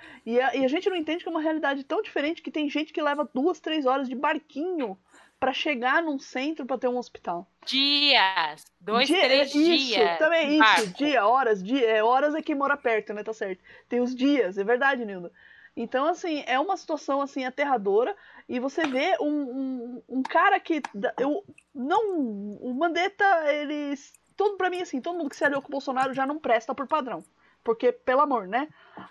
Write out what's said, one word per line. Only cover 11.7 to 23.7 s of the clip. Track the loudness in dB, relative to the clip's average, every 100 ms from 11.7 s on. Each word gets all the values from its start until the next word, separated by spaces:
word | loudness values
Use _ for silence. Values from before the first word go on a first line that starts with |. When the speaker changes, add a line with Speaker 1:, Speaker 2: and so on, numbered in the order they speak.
| 2 4
Speaker 1:
é, | 4
horas | 4 4 2 0
é |
que | -2
mora | -2 0 0
perto, | 2 0 -2
né? | -10
Tá | -8
certo. | -6 -6 -8 -12 -20 _
Tem | -2
os | 0
dias, | 0 2 2 0 -2
é |
verdade, | 0 2 2 0
Nilda. | -4 -8 -12 _ -20 -20 -18 -10
Então, | -4 -2 0
assim, | -2 -4 -6 -2
é | -2
uma | 0 -4
situação, | -4 -8 -2 -4
assim, | -4 -6
aterradora. | -8 -4 0 0 2 2 2 -4 -14 -20 -8
E | -4
você | -4 -2 -2
vê | 0 0 0
um, | 0
um, | -2 -4 -6 -6 -6 -10 -14 -8 -6
um |
cara | 0 2 4 2
que | 0 -2 -2
da-, | -6 -6 -2
eu, | -2 -2 -6 -20 _
não, | -8 0 0 2 -2 -4 -6 -10 -10
o | -8 -2
Mandetta, | 0 0 -2 2 2 4 2
ele, | 0 -2